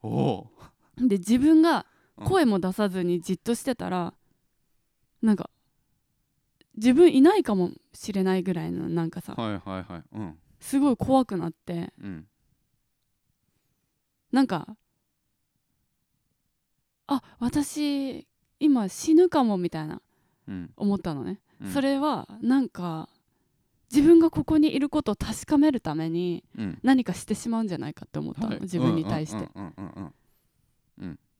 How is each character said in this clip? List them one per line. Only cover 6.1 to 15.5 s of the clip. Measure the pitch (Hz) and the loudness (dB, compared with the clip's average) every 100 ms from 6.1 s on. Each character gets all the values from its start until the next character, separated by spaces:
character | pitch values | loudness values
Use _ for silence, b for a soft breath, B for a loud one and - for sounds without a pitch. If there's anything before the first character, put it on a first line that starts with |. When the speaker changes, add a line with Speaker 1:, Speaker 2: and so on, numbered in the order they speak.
| _ _ _ _ _ _ - | _ _ _ _ _ _ -2
Speaker 2:
自 | 226 | 2
分 | 254 349 | 8 8
い | 262 | 8
な | 294 415 | 6 6
い | |
か | - 196 | 2 0
も | 175 - _ | 0 -4 _
し | - - | -16 -8
れ | 196 | -2
な | 190 185 | 0 0
い | |
ぐ | 180 | -2
ら | 170 160 | -4 -6
い | |
の、 | 180 170 | -6 -4
な | 170 160 | -4 -4
ん | |
か | 180 | -8
さ、 | - - | -14 -8
Speaker 1:
は | 113 | -6
い | 98 | -6
は | 101 95 | -8 -10
い | |
は | 87 87 | -10 -16
い。 | - | -16
う | 110 | -12
ん。 | 98 80 _ _ | -12 -14 _ _
Speaker 2:
す | - 269 | -4 0
ご | 285 | 0
い | 233 | 0
怖 | - 262 247 | 2 0 0
く | 185 | -6
な | 165 | -8
っ | |
て。 | - - 170 165 _ | -10 -10 -10 -10 _
Speaker 1:
う | 101 | -14
ん。 | 78 - _ _ _ _ _ _ _ _ _ _ _ _ _ _ _ _ _ _ _ _ | -14 -16 _ _ _ _ _ _ _ _ _ _ _ _ _ _ _ _ _ _ _ _
Speaker 2:
な | 254 | 0
ん | 262 | 0
か、 | 170 - 214 _ _ _ _ _ _ _ | -2 -8 -18 _ _ _ _ _ _ _